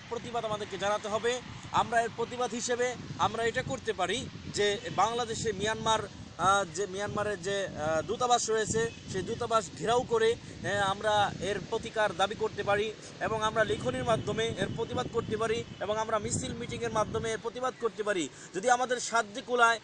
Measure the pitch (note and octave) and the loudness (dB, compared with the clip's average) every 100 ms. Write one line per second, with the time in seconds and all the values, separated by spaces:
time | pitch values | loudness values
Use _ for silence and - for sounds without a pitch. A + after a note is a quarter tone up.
0 | - A#3 A#3+ A#3 A3 G#3 G#3 F#3+ G3 G#3 | 0 -6 -4 -4 -2 -4 -4 -2 0 0
1 | G#3+ G#3+ A#3 B3 - - - D#3+ G#3+ A#3 | 0 0 0 -2 -4 -12 -2 0 2 2
2 | A3+ - A3+ A#3+ B3 A#3+ A#3+ A#3+ B3 A#3 | 2 -2 -4 -2 -2 -2 0 0 0 -2
3 | - - F3 A3+ A3+ A#3+ B3 C4 - F#3+ | -8 0 0 2 0 -2 -2 -4 -2 0
4 | F3+ A#3 B3+ - - - G#3 G3+ E3 D3 | 0 0 -4 -10 -6 0 2 0 0 2
5 | G#3 A#3+ A3+ A3 A3+ F#3+ G#3 A3 A3 A3 | 2 2 -2 -2 -2 0 -2 0 2 2
6 | G3+ - - - F3+ G3+ F#3 D#3 G3 F#3+ | 0 -10 -14 2 4 4 2 -2 -4 -4
7 | G#3 G3+ G#3 G3 F3+ G3 F3+ C3 D3+ D#3+ | -2 -2 -2 -2 -2 -2 -2 -2 0 0
8 | D#3 F#3+ A#3+ A#3+ A3 A3 G3 A3 A3+ - | 0 0 4 4 4 0 2 0 0 -4
9 | - F#3+ F#3 A3+ A#3 A3+ F3 - F3+ B3 | -6 -4 -4 -4 2 2 2 -2 2 2
10 | B3+ A3+ A3+ A#3 - - E3 G3+ G3 G3 | 4 4 4 2 -4 -8 -2 2 2 2
11 | G#3+ G#3 F#3+ D3 F3+ G3 D#3+ A3+ A3+ A3 | 2 4 2 0 -4 -4 -2 -4 -2 0
12 | G#3 F3 G3 F#3+ G#3+ G#3 G3+ G3+ A3 G#3 | 0 2 0 0 -2 -2 0 2 0 -6
13 | - - F#3+ A3 G#3+ A3+ G#3 A3 B3 B3+ | -14 -6 -2 0 2 2 2 2 0 0
14 | B3 A3 G#3 G#3 A3+ E3+ F#3+ A3 A#3 B3+ | 2 2 2 0 0 0 -2 -2 -2 -2
15 | A#3 A3+ - G#3+ A3 A#3 - - F#3 G#3+ | -2 -2 -2 0 0 0 -4 -6 -2 -2
16 | A3 A3 A3 - B3+ A#3 A#3 A#3 A#3 A3 | 0 0 0 -2 -4 -6 -6 -4 -2 0
17 | G3+ A3 A3+ A3 A3+ B3 B3+ - A3+ F#3 | 0 0 -2 -2 -4 -4 -4 -2 -2 0
18 | G#3 F#3+ C#3 - - F3 A#3+ B3 B3+ A#3+ | 0 0 -2 -6 -10 0 4 4 4 -2
19 | - A3+ G#3+ G#3+ A3 B3 A#3 A3+ | 0 0 0 -4 0 6 6 6